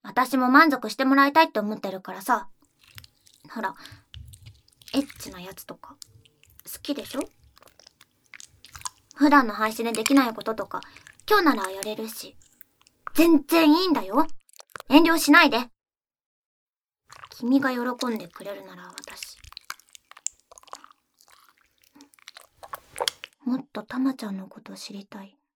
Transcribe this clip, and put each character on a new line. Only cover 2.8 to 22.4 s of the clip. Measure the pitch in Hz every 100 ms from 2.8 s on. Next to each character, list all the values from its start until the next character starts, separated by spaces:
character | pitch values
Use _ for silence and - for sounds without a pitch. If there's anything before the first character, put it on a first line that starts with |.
| _ - - _ _ _ -
ほ | -
ら、 | - - - - _ - - - - - _ _ - 277
エ |
ッ | 285 -
チ | -
な | 185
や | 180
つ | 190 -
と | -
か、 | - - - - _ _ _ -
好 | - -
き | - 285
で | 196
し | 254
ょ？ | - _ _ _ _ _ _ _ _ _ _ - - _ - - - _ _ -
普 | 285
段 | 285 240
の |
配 | 208 214
信 | 226 233
で |
で | 220
き | 220 277
な | 247
い |
こ | 226
と | 208 226
と | 196
か、 | - - - - _ -
今 | 427
日 | 320 254
な | 190
ら |
や | 196
れ | 202 220
る | 220
し。 | - - - _ _ _ _ _ _ -
全 | - 339 302 -
然 | 330 320
い | 320 370
い |
ん |
だ | 269
よ。 | 185 233 330 - _ _ - - -
遠 | 285
慮 | 330 330
し | -
な | 320
い | 311
で。 | 226 - _ _ _ _ _ _ _ _ _ _ _ _ _ _ - -
君 | - 240 269
が | 269
喜 | 247 247 254 247
ん | 220
で | 269
く | -
れ | 285 294
る | 190
な | -
ら | 180
私。 | - - - - - - - _ - _ - _ - - _ _ - _ - - _ _ _ _ _ _ _ _ _ _ - - _ - -